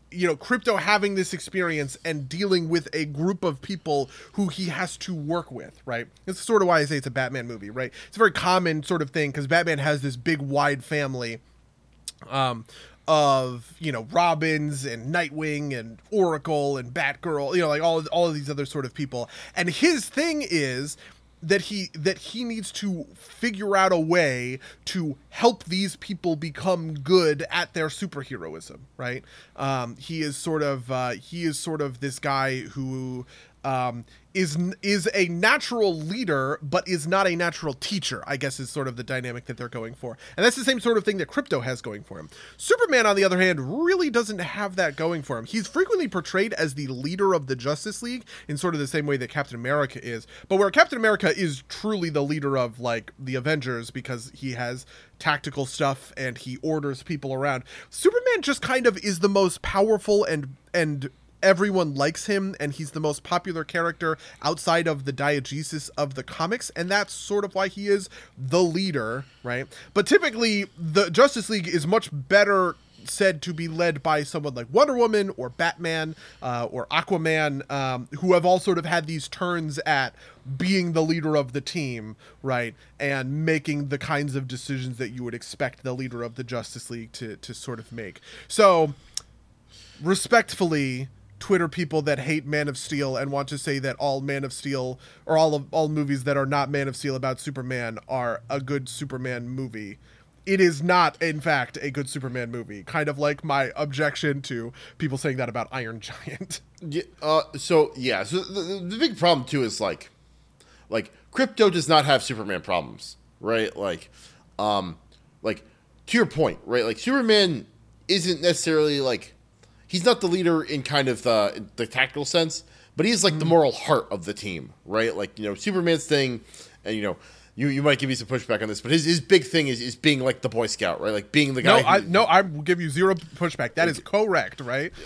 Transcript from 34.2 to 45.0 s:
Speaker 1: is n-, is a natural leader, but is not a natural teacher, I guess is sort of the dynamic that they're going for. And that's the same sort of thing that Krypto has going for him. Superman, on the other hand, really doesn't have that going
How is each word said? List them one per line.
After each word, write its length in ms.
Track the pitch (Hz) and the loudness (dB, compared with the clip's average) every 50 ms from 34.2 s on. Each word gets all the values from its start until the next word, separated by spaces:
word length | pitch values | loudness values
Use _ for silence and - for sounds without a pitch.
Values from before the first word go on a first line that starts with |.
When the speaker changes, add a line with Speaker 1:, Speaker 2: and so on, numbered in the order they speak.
| _ _ - | _ _ -2
Speaker 1:
is 220 | 190 185 156 147 | -2 -2 0 0
n-, 180 | 165 175 185 196 - | -2 -2 -2 -4 -4
is 300 | - 202 208 202 160 226 - | -2 0 0 2 0 0 2
a 140 | 202 185 | 2 0
natural 680 | 170 170 170 190 220 269 294 - - 240 233 214 196 170 | 0 0 2 2 4 4 2 0 -2 0 2 2 2 2
leader, 640 | 156 151 160 202 240 254 175 151 135 131 135 151 - 156 | 0 -4 -6 -4 -4 -2 0 0 0 0 0 -2 -4 -4
but 240 | 139 151 180 - 180 | -2 -2 -2 0 0
is 180 | 185 165 143 | -2 -2 0
not 200 | 165 180 196 196 | 0 2 4 4
a 80 | 185 170 | 2 2
natural 400 | 170 175 170 - - 165 151 135 | 2 0 -2 -2 -4 -6 -6 -6
teacher, 480 | - - - 208 185 - - 131 98 - | -6 -6 -4 -4 -4 -4 -4 -6 -6 -6
I 100 | - 143 | -6 -4
guess 240 | 131 143 139 - - | -4 -4 -4 -4 -6
is 100 | 131 120 | -8 -8
sort 160 | - 151 135 | -6 -4 -4
of 100 | 131 120 | -4 -6
the 60 | 120 120 | -8 -6
dynamic 440 | 110 135 127 123 123 120 123 - | -6 -4 -4 -4 -6 -8 -10 -10
that 100 | - 123 | -10 -10
they're 120 | 113 123 117 | -10 -10 -10
going 240 | - 120 113 113 120 | -8 -8 -10 -10 -10
for. 220 | - - 120 - - - - - | -12 -12 -12 -12 -12 -16 -10 0
And 100 | - 196 | 4 4
that's 80 | 247 233 | 4 4
the 80 | 262 240 | 4 2
same 140 | 269 262 233 | 0 0 2
sort 160 | - 240 233 | 2 2 2
of 80 | 214 185 | 2 2
thing 140 | 214 208 190 | 2 0 0
that 100 | 156 - | -4 -2
Krypto 340 | - 285 262 - 175 127 117 | -2 -4 -2 0 -2 -2 -2
has 180 | 127 127 120 - | -2 -6 -6 -8
going 220 | 120 104 104 - | -10 -10 -10 -12
for 140 | - - 82 | -14 -14 -16
him. 120 | 78 76 - - - - - | -16 -16 -18 -20 -20 -20 -14
Superman, 500 | - - - 453 480 480 370 294 247 220 | -8 0 2 4 4 6 6 6 6 6
on 100 | 214 202 | 6 6
the 80 | 196 196 | 6 4
other 140 | 185 185 180 | 4 4 4
hand, 440 | 185 185 175 147 127 131 185 277 330 | 4 4 4 2 -2 -4 -2 0 2
really 240 | 349 392 370 349 294 | 2 4 4 2 2
doesn't 300 | 214 233 233 202 214 185 | 2 0 0 0 -4 -6
have 380 | 175 147 - 196 208 202 185 | -6 -6 -6 -4 -6 -4 0
that 200 | 190 180 156 139 | 0 0 0 0
going 260 | 143 | 0